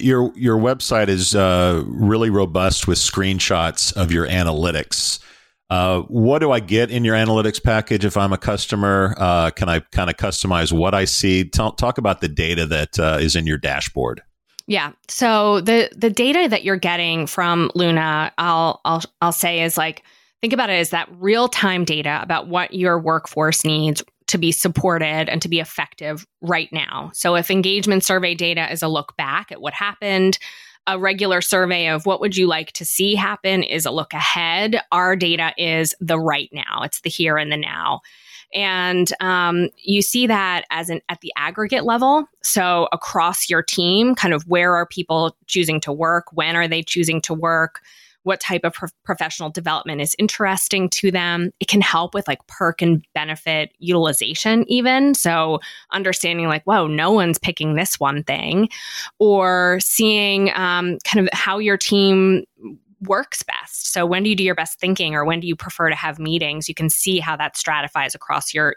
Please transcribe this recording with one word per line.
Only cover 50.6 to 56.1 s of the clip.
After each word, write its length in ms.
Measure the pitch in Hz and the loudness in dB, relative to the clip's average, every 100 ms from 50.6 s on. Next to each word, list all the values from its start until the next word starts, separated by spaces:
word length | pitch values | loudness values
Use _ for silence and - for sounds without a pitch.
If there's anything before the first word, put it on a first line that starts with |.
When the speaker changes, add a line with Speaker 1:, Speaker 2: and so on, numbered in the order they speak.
| - 196 185 | -2 0 0
Speaker 2:
to 220 | - 196 | 0 0
them? 400 | 180 175 170 175 - | 0 0 -2 -2 -4
It 80 | - | 0
can 120 | 208 | 2
help 320 | 190 165 175 | 4 2 -2
with, 140 | 202 175 | -4 -4
like, 180 | 135 - | -6 -8
perk 340 | - 170 160 | -4 -2 0
and 240 | 170 160 - | 2 2 0
benefit 560 | 156 151 156 165 156 151 _ | -6 -6 -6 -4 -4 -4 _
utilization 880 | 170 175 160 143 120 160 220 226 - | -2 0 2 0 -4 -4 0 2 2
even. 480 | 247 247 262 285 | 2 2 4 4
So 460 | 269 175 165 160 151 - - - | 2 2 2 0 -2 -6 -20 -8
understanding, 560 | 190 190 | -4 -2